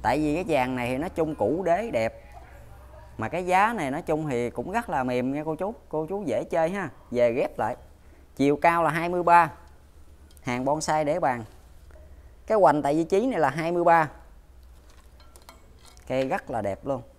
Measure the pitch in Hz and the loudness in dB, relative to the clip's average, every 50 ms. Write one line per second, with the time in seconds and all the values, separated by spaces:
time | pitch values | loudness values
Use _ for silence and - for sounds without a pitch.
0 | - 107 123 151 156 151 147 170 180 - 156 135 127 127 131 127 123 120 127 131 | 0 0 0 2 0 0 0 -2 0 0 0 0 2 0 -2 -4 -2 -2 -2 -4
1 | 156 190 - - 160 156 151 - 104 104 143 175 190 170 170 185 226 233 - 117 | -4 -6 -2 -2 -2 -2 0 -2 0 0 0 0 0 0 0 0 0 -2 -2 -2
2 | 113 113 - - - - - - - - - - - - - - - - - - | -2 -2 -4 -8 -20 -20 -20 -20 -20 -20 -20 -20 -20 -20 -20 -20 -20 -20 -20 -20
3 | - - - - 113 - 147 170 185 180 180 185 202 220 240 214 165 165 135 160 | -20 -20 -10 -8 -6 -4 -4 -4 0 2 4 4 4 4 2 -2 -4 -4 -4 -4
4 | 175 - 160 151 156 151 131 120 120 120 - - 123 160 190 233 226 214 175 139 | -2 -2 -2 -2 -2 -2 -2 -2 -2 -2 -4 -6 -8 -4 -6 -6 -4 -2 -4 -2
5 | 127 127 123 123 123 131 135 147 151 156 156 151 180 202 240 - - - - 156 | -2 0 -2 -2 -2 -2 -4 -4 -4 -6 -6 -4 -6 -6 -8 -10 -14 -8 -6 -6
6 | 160 156 190 202 214 147 110 101 - - - 170 160 160 190 202 185 139 - - | -4 -4 -6 -6 -4 -4 -4 -4 -4 -2 0 0 0 0 -2 -4 -8 -8 -10 -16
7 | - - 117 120 120 120 117 131 180 202 - - 113 110 127 - - - - - | -14 -6 0 2 2 2 4 0 -2 -2 -2 -4 -4 -4 -4 -8 -14 -20 -20 -20
8 | - - - - - - - - 135 143 147 143 - 170 170 170 170 156 151 165 | -20 -20 -20 -20 -20 -20 -2 0 2 2 2 4 2 2 2 4 2 2 0 0
9 | 165 175 180 180 175 170 170 175 170 151 - - - - - - - - - - | -2 -2 -2 0 4 6 6 6 6 4 -2 -12 -20 -20 -20 -20 -20 -20 -20 -20
10 | - - - - - - - - - - 123 123 127 139 147 156 151 - 156 156 | -20 -20 -20 -20 -20 -20 -20 -10 -6 -6 -4 -2 0 0 -2 -2 0 0 0 0
11 | 156 147 151 180 165 139 127 117 110 - - - - - - - - - - - | 2 0 0 0 0 -2 -2 -2 -6 -14 -16 -20 -20 -20 -20 -20 -20 -20 -20 -20
12 | - - - - - - - - - - 220 214 185 160 143 151 139 143 151 160 | -20 -20 -20 -20 -20 -20 -20 -20 -4 0 2 6 6 6 6 4 0 0 0 0
13 | 165 160 190 196 226 269 247 175 156 135 131 160 160 165 175 175 175 170 165 165 | 0 2 0 0 2 0 0 2 0 0 0 -2 -4 -2 0 2 4 6 6 6
14 | 156 147 - - - - - - - - - - - - - - - - - - | 4 2 -4 -16 -20 -20 -20 -20 -20 -20 -20 -20 -20 -20 -20 -20 -20 -20 -20 -20
15 | - - - - - - - - - - - - - - - - - - - - | -20 -20 -20 -20 -20 -20 -20 -20 -20 -20 -20 -20 -20 -20 -20 -20 -20 -20 -20 -20
16 | - - 127 131 135 131 165 196 - - 135 113 104 98 98 - - 131 135 127 | -10 -6 -2 -2 -2 -2 -4 -6 -6 -6 -6 -4 -4 -4 -6 -6 -6 -6 -6 -6
17 | 123 - - | -6 -14 -20